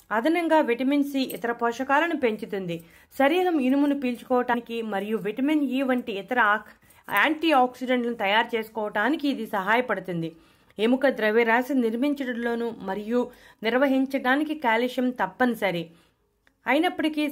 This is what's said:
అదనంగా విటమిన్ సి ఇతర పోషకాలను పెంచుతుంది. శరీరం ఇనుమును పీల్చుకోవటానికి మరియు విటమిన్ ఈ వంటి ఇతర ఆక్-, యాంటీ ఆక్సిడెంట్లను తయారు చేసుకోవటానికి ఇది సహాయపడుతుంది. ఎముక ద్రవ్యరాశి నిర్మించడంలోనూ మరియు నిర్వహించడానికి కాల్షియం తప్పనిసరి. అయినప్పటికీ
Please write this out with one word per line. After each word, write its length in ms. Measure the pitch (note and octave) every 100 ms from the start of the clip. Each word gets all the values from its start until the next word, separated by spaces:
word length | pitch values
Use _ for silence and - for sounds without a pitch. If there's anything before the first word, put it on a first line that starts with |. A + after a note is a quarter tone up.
| -
అదనంగా 480 | G#3+ C4 E4+ E4 D#4
విటమిన్ 480 | A#3+ A#3 C4 C#4+ C#4+
సి 100 | C4+ B3+ -
ఇతర 140 | A#3
పోషకాలను 680 | A#3 A#3 A#3 C4+ C#4 E4+ D#4
పెంచుతుంది. 600 | B3 G#3+ G3+ G3+ F#3 E3 - - _ -
శరీరం 400 | C4+ F4 F4+ D#4+
ఇనుమును 400 | B3+ C#4 C#4+ C#4+
పీల్చుకోవటానికి 840 | B3+ A#3 - B3 B3 A#3+ A#3 A#3
మరియు 360 | A3 G3 G3+ A3
విటమిన్ 460 | F#3 G#3+ C4+ D#4 C#4 B3+
ఈ 40 |
వంటి 300 | C4+ B3 A#3+ G3
ఇతర 180 | G3 B3
ఆక్-, 340 | G#3+ G#3+ - - _ _ -
యాంటీ 420 | G3+ B3 D#4 E4
ఆక్సిడెంట్లను 680 | C#4 B3+ - B3 B3 A#3 A3+
తయారు 340 | G3 G#3+ A3+ A#3
చేసుకోవటానికి 680 | A3 - G#3 G#3 A3 D#4 C#4+
ఇది 160 | A3 A3
సహాయపడుతుంది. 840 | G#3 F#3+ A#3 B3 F#3+ F3+ E3+ E3 - _ _ _ -
ఎముక 280 | A3 C4 C4+
ద్రవ్యరాశి 680 | C4 G#3+ A3 A#3 A#3 B3+
నిర్మించడంలోనూ 960 | C#4 A3+ A#3 C#4+ C#4+ B3+ A#3 A#3+ A#3 A#3 - F#3+
మరియు 320 | G3 G#3 B3 B3 - - _
నిర్వహించడానికి 920 | G#3+ B3 C#4+ C4 C4 C4+ B3+ C4+ D#4 D4+
కాల్షియం 520 | B3 A3+ B3 B3 B3+
తప్పనిసరి. 760 | B3 - - B3+ A3+ G3 E3+ E3 - _ _ _ _ _ _ -
అయినప్పటికీ 560 | C#4 F4 F4+ D#4 D4+ D4